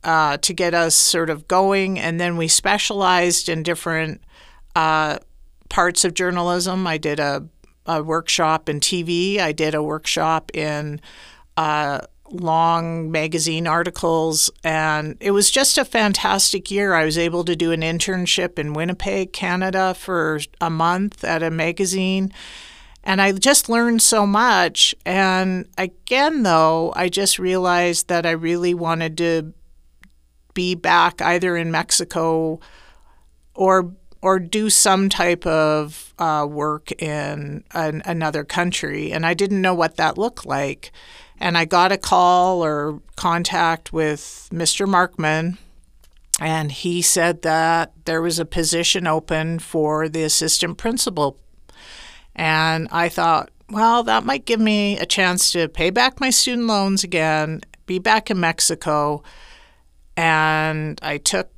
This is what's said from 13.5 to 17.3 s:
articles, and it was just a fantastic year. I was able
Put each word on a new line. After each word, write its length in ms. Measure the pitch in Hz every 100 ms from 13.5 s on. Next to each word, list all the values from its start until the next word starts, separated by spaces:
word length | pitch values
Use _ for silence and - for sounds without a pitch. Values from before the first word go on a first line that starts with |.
| 160 170
articles, 840 | 160 170 - 170 165 160 156 - -
and 520 | 165 160 156 151 156 151
it 120 | 202
was 200 | 202 202
just 260 | 269 269 -
a 80 | 269
fantastic 880 | 233 214 196 202 196 - 196 180
year. 240 | 196 202 170
I 100 | 156
was 140 | 156
able 240 | 170